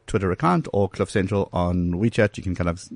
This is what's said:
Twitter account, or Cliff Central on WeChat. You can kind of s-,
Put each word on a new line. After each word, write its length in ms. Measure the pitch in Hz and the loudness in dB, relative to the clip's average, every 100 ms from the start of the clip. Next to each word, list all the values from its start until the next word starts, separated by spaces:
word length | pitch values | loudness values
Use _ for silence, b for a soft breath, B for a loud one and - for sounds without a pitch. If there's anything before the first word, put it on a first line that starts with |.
| - | -2
Twitter 240 | 110 95 | 0 0
account, 380 | 92 165 175 - | 0 2 2 0
or 160 | 101 98 | 0 0
Cliff 240 | - 98 | 0 -2
Central 380 | 107 95 101 95 | 0 0 0 0
on 400 | 90 87 90 87 | 0 0 2 0
WeChat. 460 | 87 113 113 104 - | 0 0 2 0 0
You 40 | |
can 140 | 98 87 | -6 -2
kind 140 | 85 | -2
of 80 | 87 | -4
s-, 120 | - | -6